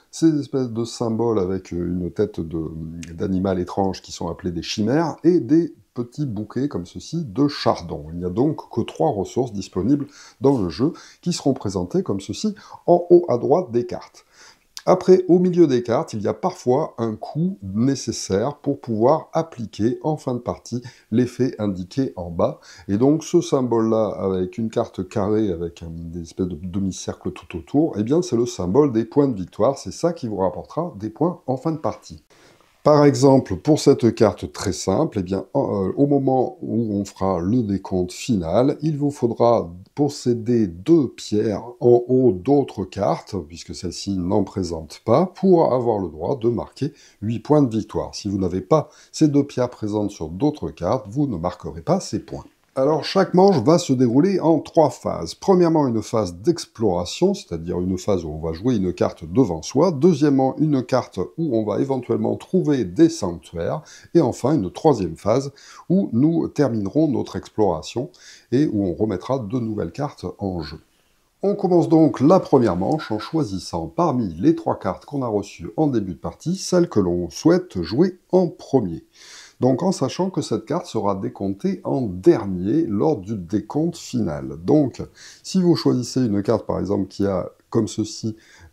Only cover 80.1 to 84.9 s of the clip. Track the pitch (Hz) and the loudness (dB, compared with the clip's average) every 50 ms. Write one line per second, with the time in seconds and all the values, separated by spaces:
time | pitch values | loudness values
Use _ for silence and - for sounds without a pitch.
80.1 | - - 180 190 185 160 - - 117 98 - - 143 180 - - - 113 98 101 | -2 -2 -4 -2 -2 -4 -4 -2 -4 -4 -4 -4 -4 -4 -4 -4 -6 -2 -2 -2
81.1 | 98 95 107 123 - - 101 98 98 98 - 190 190 - - 131 139 139 123 101 | -2 -2 -4 -8 -8 -6 -6 -6 -4 -4 -4 -4 -4 -4 -4 -4 -4 -2 -2 -4
82.1 | 87 90 92 170 165 120 104 101 92 87 90 101 127 160 160 - 101 101 139 156 | -6 2 4 4 4 4 0 -4 -4 -4 -2 0 0 0 0 0 -2 0 0 0
83.1 | 156 110 90 101 113 101 87 82 107 98 - - - 147 160 175 170 - - - | 0 -2 -4 -6 -8 -8 -6 -4 -4 -4 -4 -4 -4 -2 -2 -2 -4 -6 -12 -8
84.1 | - 120 104 85 76 71 67 65 71 78 87 98 143 156 143 120 | -6 -4 -4 -4 -4 -6 -8 -10 -12 -8 0 2 2 4 4 2